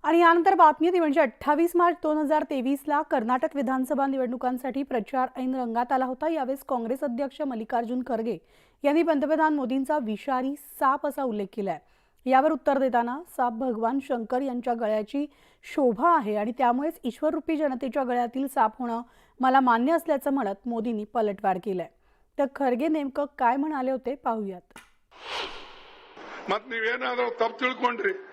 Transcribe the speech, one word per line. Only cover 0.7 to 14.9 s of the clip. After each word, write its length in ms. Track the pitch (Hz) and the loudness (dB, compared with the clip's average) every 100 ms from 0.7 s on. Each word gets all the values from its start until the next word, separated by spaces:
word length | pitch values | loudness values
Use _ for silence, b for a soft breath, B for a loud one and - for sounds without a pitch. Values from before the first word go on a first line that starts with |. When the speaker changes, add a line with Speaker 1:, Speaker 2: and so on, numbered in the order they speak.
| 302 330 | 6 2
Speaker 1:
ती 80 | 359 | 2
म्हणजे 220 | 311 277 | 2 2
अठ्ठावीस 500 | 277 - - 302 339 349 | 2 0 0 2 2 4
मार्च 200 | 349 349 | 2 2
दोन 140 | 311 302 | 0 0
हजार 260 | 294 302 311 | 2 0 0
तेवीस 300 | 277 247 277 - | -2 -2 -2 -2
ला 140 | 294 | -2
कर्नाटक 540 | 311 285 226 247 311 277 | 0 -2 0 0 0 -2
विधानसभा 500 | 247 262 254 285 269 | -2 -2 0 0 0
निवडणुकांसाठी 760 | 269 247 247 254 254 262 262 | 0 -2 -2 -4 -4 -4 -6
प्रचार 440 | 277 247 208 262 254 - | -4 -4 -2 -2 -2 -4
ऐन 200 | 254 262 | -4 -4
रंगात 360 | 240 226 247 | -2 -2 0
आला 140 | 262 262 | 0 0
होता. 220 | 254 311 | -2 -2
यावेळेस 360 | 320 254 269 - | -2 -2 -6 -4
काँग्रेस 340 | 254 226 262 | -4 -2 -4
अध्यक्ष 380 | 294 240 277 - | -4 -4 -6 -4
मल्लिकार्जुन 600 | 294 233 220 240 233 254 247 | -6 -6 -4 -4 -2 -4 -4
खरगे 300 | 226 226 170 b b b b | -4 -4 -6 b b b b
यांनी 200 | 285 302 | 2 2
पंतप्रधान 500 | 339 294 285 311 311 | 2 2 2 2 2
मोदींचा 440 | 294 247 269 269 302 | 2 -2 -2 0 -2
विषारी 580 | 226 208 - 254 262 285 | -2 -6 -2 -2 -2 -6
साप 520 | - - 277 285 294 | -14 -2 0 0 -2
असा 160 | 277 | -4
उल्लेख 240 | 262 214 190 | -4 -2 -6
केलाय. 260 | - 196 156 _ _ _ _ 254 | -6 -6 -6 _ _ _ _ 4
यावर 260 | 262 302 | 4 4
उत्तर 280 | 302 - 277 | 2 0 2
देताना, 420 | 262 240 233 262 359 - | 2 2 0 -6 -10 -2
"साप 160 | 247 | -2
भगवान 460 | 226 262 220 226 269 | 0 -4 0 0 -2
शंकर 420 | 269 247 220 254 | -2 -4 -2 -2
यांच्या 320 | 277 240 240 | -2 -4 -4
गळ्याची 520 | 233 220 | -2 0